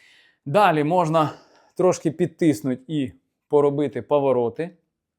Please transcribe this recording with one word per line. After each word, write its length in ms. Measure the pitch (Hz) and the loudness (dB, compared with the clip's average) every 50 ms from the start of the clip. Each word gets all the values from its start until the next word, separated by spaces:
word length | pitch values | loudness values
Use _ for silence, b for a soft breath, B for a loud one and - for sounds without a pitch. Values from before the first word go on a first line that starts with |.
| b b b b b b b b b | b b b b b b b b b
Далі 380 | 143 139 202 208 180 160 151 143 | -2 0 2 2 2 2 2 0
можна 480 | 151 175 185 170 156 160 165 151 135 B B B B B B B B B | 0 0 0 0 0 2 0 0 0 B B B B B B B B B
трошки 360 | - 180 180 175 - - 165 | 0 0 0 0 0 -2 -4
підтиснути 720 | 127 - 180 156 - - 180 160 135 - - 135 127 127 - - | -4 -2 -4 -4 -2 0 0 0 0 0 -2 -6 -6 -6 -8 -6
і 240 | 160 151 135 117 - _ _ _ _ _ _ - | -6 -6 -6 -6 -8 _ _ _ _ _ _ 0
поробити 540 | 147 147 143 143 139 143 147 131 - 123 | 2 2 2 2 0 0 -4 -4 -6 -8
повороти. 680 | 107 - 147 147 139 135 127 123 120 113 113 - 160 180 - _ _ _ _ _ _ _ _ | -4 0 0 2 2 2 2 0 0 -2 -4 -6 -10 -10 -12 _ _ _ _ _ _ _ _